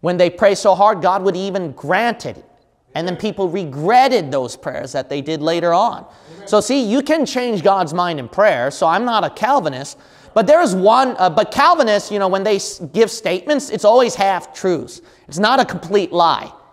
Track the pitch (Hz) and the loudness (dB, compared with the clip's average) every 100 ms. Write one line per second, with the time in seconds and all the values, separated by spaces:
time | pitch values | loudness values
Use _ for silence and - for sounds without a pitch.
0 | 170 180 175 175 202 196 214 180 202 208 | -4 0 0 4 2 4 2 4 4 4
1 | 175 196 190 175 196 190 170 131 143 180 | 0 0 0 -2 -4 -6 -8 -10 -2 0
2 | 208 226 - 104 - _ _ _ _ - | 0 -4 -10 -16 -20 _ _ _ _ -8
3 | 170 175 214 196 190 175 170 135 160 240 | -6 -6 -6 -4 -4 -4 -8 -6 2 4
4 | 262 240 151 135 123 - - 131 135 139 | 4 2 -2 -4 -4 -8 -10 -10 -8 -8
5 | 131 143 139 160 151 170 170 170 220 - | -6 -8 -6 -4 -2 0 0 2 0 -2
6 | - - - 160 - 208 - 277 233 240 | -16 -20 -20 -20 0 0 2 0 0 -2
7 | 285 320 269 254 247 214 156 196 170 170 | 0 0 0 -4 -4 0 2 2 0 -2
8 | 180 156 120 - 208 143 127 139 175 175 | -4 -4 -8 2 2 2 -2 0 0 0
9 | 240 220 165 - 220 277 160 131 139 - | 0 -2 -2 -4 0 0 0 -6 -12 -16
10 | _ _ - - 208 302 330 190 185 233 | _ _ -4 0 4 4 4 2 4 4
11 | 262 233 185 160 - - 294 339 240 208 | 2 2 0 2 -2 2 4 4 2 0
12 | 208 208 190 190 196 196 - - 165 190 | -2 -2 0 0 0 -2 -4 -12 -8 0
13 | 226 - 180 180 226 294 - 214 208 233 | 0 0 -4 -4 -2 -4 -2 0 4 4
14 | 240 - 196 185 - - 190 165 120 - | 2 0 -2 -2 -6 -6 -2 -2 -6 -16
15 | - _ _ 147 208 269 240 175 165 202 | -20 _ _ -2 0 2 0 -4 -2 -2
16 | 185 170 165 123 - - _ | 0 2 2 2 -6 -20 _